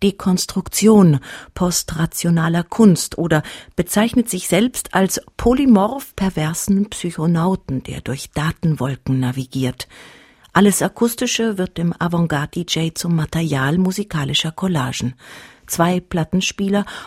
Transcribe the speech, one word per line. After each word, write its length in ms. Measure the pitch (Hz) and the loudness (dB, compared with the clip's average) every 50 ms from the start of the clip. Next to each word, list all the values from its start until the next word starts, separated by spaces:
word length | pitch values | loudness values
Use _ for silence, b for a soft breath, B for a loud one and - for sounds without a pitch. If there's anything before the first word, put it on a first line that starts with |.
| - | 0
Dekonstruktion, 1160 | 196 190 - - 190 185 180 - - - 196 - - - - 196 214 220 208 190 170 147 135 B B B B B B - | 0 0 0 0 0 0 0 -2 -4 -6 -6 -6 -6 -2 2 4 6 8 8 8 6 6 2 B B B B B B -6
postrationaler 1040 | - 180 180 170 - - - - 160 165 165 - - - 175 170 170 160 165 165 170 170 | -4 -2 -2 -2 -2 -6 -6 -4 -4 -4 -4 -4 -4 -2 0 2 2 2 0 0 -2 -2
Kunst 540 | - - - 226 208 175 - - - - - | -2 2 6 6 6 6 6 2 -4 -6 -4
oder 240 | 165 170 165 151 147 B B B B B - | -2 0 0 0 0 B B B B B -6
bezeichnet 540 | - 175 - - 208 214 233 - 254 233 - | -6 -4 -2 0 0 0 2 2 0 0 0
sich 180 | - 180 - - | -2 -8 -4 0
selbst 460 | 175 175 220 254 - - - - - | 0 2 2 0 -2 -6 -8 -4 0
als 260 | 185 190 185 - - - - - | 0 0 0 0 -4 -8 -10 -10
polymorph 800 | - - 233 247 262 285 269 233 196 190 214 262 277 - - - | -2 0 2 2 4 6 6 6 6 4 2 -2 -6 -10 -12 -6
perversen 720 | - 190 190 - - 156 156 165 - - - 202 196 202 208 | -4 -2 -2 -2 -2 -2 -4 -4 -4 -2 0 0 0 0 -2
Psychonauten, 920 | - - - 175 170 - 156 170 170 165 165 185 190 180 - - 135 131 | -4 -8 -8 -8 -4 -2 0 2 2 2 2 0 0 -2 -4 -6 -6 -6
der 200 | - - - - | -6 -8 -10 -10
durch 280 | - - 123 143 - - | -8 -8 -8 -8 -10 -8
Datenwolken 880 | - 151 147 160 165 - - 165 156 135 123 135 135 - _ - 135 131 | -6 -4 -2 -2 -2 -2 0 0 0 0 -2 -4 -6 -6 _ -2 -2 0
navigiert. 680 | 131 123 127 139 131 127 - 131 131 127 127 - - B B B B B B B B B B B B B - | 0 -2 -2 -4 -6 -6 -4 -4 -2 -2 -4 -6 -12 B B B B B B B B B B B B B 2
Alles 280 | 185 196 202 190 - - | 4 4 4 4 2 0
Akustische 760 | 190 - - 233 233 233 - 254 240 - - 226 226 214 190 | -2 -2 0 -2 -2 0 -2 -4 -4 -2 -2 -2 -2 -2 -2
wird 220 | 185 185 - - | -4 -4 -4 -4
dem 160 | 170 170 170 - | -4 -4 -2 -2
Avantgarde-D 680 | 175 175 170 170 170 160 156 143 143 151 - 175 170 - | -4 -2 0 0 0 0 0 -2 -4 -4 -6 -6 -6 -4
J 280 | - 160 165 165 160 | -4 -2 -2 -4 -4
zum 200 | - - 175 170 | -4 -4 -2 0
Material 640 | 160 156 - - 160 165 160 147 135 131 135 156 180 | 0 0 -2 -2 -2 -2 -2 0 0 0 0 2 2
musikalischer 720 | 185 185 185 - 202 - - 156 139 135 143 160 - 160 | 2 0 0 -4 -6 -4 -4 -4 -2 -2 -2 -2 -2 -4
Collagen. 640 | 160 - 185 190 180 151 127 127 123 - 110 120 127 B B B B B B B B B B | -4 -4 -2 -2 0 0 -2 -2 -4 -4 -6 -6 -6 B B B B B B B B B B
Zwei 340 | - - - 170 175 180 180 | -6 -2 0 2 2 2 0
Plattenspieler 840 | 175 _ - 180 156 - - 185 185 - - - 202 196 202 202 196 B B B B | -2 _ -4 -4 -2 0 0 -2 -2 -2 -4 -4 -2 0 0 0 -2 B B B B